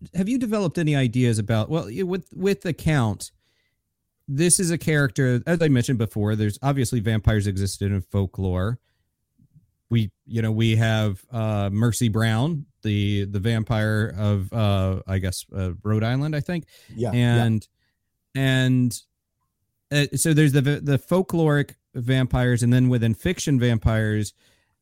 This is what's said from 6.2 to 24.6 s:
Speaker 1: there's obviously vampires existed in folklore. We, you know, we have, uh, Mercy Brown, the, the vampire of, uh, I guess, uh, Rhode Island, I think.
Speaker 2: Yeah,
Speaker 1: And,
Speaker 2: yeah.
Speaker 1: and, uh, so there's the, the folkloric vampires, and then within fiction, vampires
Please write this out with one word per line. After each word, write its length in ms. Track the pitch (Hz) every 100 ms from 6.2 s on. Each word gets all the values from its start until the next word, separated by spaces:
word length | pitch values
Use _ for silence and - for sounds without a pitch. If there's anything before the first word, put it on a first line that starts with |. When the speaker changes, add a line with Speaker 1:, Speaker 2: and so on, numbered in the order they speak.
| 104 107
Speaker 1:
there's 220 | 107 101
obviously 400 | 135 139 117 123
vampires 460 | 104 110 - 110 101
existed 440 | 92 98 - 101
in 80 | 98
folklore. 800 | - 101 95 - 95 90 98 123 _ _ _ _ _ _ _ _ _ _ -
We, 220 | 117 104 - -
you 160 | 113
know, 80 | 113
we 240 | 110 113 110
have, 500 | 113 110 107 92 _
uh, 400 | 117 110 104 101
Mercy 380 | 101 120 107 120
Brown, 580 | 107 113 110 147 156 - _
the, 420 | 110 104 101 101 101
the 140 | 101
vampire 760 | 107 113 110 110 107 107 107 92
of, 380 | 104 101 92
uh, 480 | 117 104 98 95 95 -
I 100 | 95
guess, 280 | 92 - -
uh, 180 | 95 92 87
Rhode 200 | 104 107
Island, 320 | 113 127 151 151
I 60 |
think. 240 | 139 175 - - - 110
Speaker 2:
Yeah, 160 | 117
Speaker 1:
And, 560 | 117 120 120 117 110 - _ _ _ _ _ _ 135
Speaker 2:
yeah. 60 |
Speaker 1:
and, 600 | 135 131 127 127 123 - - _ _ _ _ _ _ _ -
uh, 140 | 143 143 139
so 200 | 165 151
there's 180 | 151
the, 80 | 143
the 380 | 139 143 147 139
folkloric 760 | - 175 185 170 156 147 - - _ 127
vampires, 640 | 120 131 127 127 123 120
and 100 | 120
then 160 | 127 127
within 280 | 123 113 113
fiction, 440 | 175 185 - 135
vampires 760 | 120 113 - 110 110 107 107 - _ _